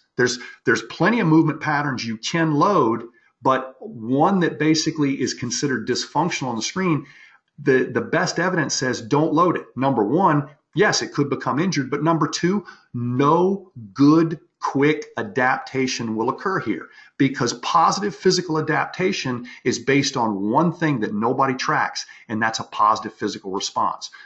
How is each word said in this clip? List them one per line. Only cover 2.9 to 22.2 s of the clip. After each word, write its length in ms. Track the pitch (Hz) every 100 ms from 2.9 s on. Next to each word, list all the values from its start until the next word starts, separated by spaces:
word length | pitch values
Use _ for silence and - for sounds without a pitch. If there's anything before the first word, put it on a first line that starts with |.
| 117 - - _ _
but 340 | 127 131 127 -
one 600 | - 120 110 135 170 190
that 180 | 160 -
basically 640 | 151 160 165 151 139 135
is 140 | 127
considered 520 | - 127 - 143 123 107
dysfunctional 600 | 117 - 143 170 - 131
on 80 | 113
the 60 |
screen, 440 | - 185 185 147 - - - _ _ -
the, 260 | 143 131
the 160 | 127 120
best 380 | - 160 180 -
evidence 360 | 180 180 135
says 260 | - 127 107
don't 340 | 110 147 160
load 220 | 151 180 104
it. 100 | - 117
Number 280 | 135 117
one, 440 | 104 156 190 147 143 - _
yes, 280 | 147 208 -
it 100 | 113
could 160 | - 135
become 300 | 127 131 123
injured, 320 | 185 147 123
but 120 | 143
number 240 | 156 165 151
two, 380 | - 175 202 - - _
no 800 | 123 120 123 143 170 185 196 - 123 104
good, 480 | 95 143 165 160 165 - _
quick 460 | - 135 147 151 - -
adaptation 960 | 104 127 127 135 - 131 131 - 117 110
will 140 | 120
occur 280 | - 190 185
here, 300 | 117 87 - - - -
because 340 | 135 - 120
positive 600 | - - 165 175 185 202 -
physical 420 | 190 180 175 156
adaptation 880 | 143 147 135 - 185 190 135 123 - -
is 160 | 127 113
based 380 | 120 143 - 135
on 340 | 113 98 104
one 220 | 131 175
thing 280 | - 160 131
that 120 | 104
nobody 420 | 107 120 127 135
tracks, 520 | 127 - 147 101 - - -